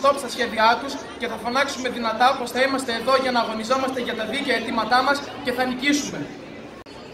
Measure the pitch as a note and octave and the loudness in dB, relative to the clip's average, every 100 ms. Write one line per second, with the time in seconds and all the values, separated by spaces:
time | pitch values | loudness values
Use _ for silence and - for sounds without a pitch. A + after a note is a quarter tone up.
0 | C4+ C#4 A#3+ - A3+ A3 A3 A#3 C4+ C4+ | 2 2 -2 -4 -2 4 4 4 0 -8
1 | - - A#3 A3 A3+ C4 C#4 B3 B3+ A#3 | -10 -8 -6 -4 -2 0 0 -2 -4 -2
2 | A#3 G#3+ B3 C4 A#3+ B3 C4+ C4+ B3 A3+ | -2 4 4 4 -2 0 2 2 -2 -2
3 | A#3 C4 C4 A#3+ G#3+ A3 A3 C4 C4 B3+ | 2 4 4 2 0 -2 0 0 2 -2
4 | A3+ A3 G#3+ C4 C#4 A3+ A#3 A#3 G#3+ B3 | -4 -4 -4 -2 0 0 0 -2 4 4
5 | C4 C#4 - - B3+ A#3+ B3+ A#3+ C#4+ C#4+ | 4 2 -2 -6 -4 0 -2 0 2 2
6 | - D3 C#3+ - - - - - - - | 0 -6 -8 -10 -14 -14 -14 -16 -16 -16
7 | - | -16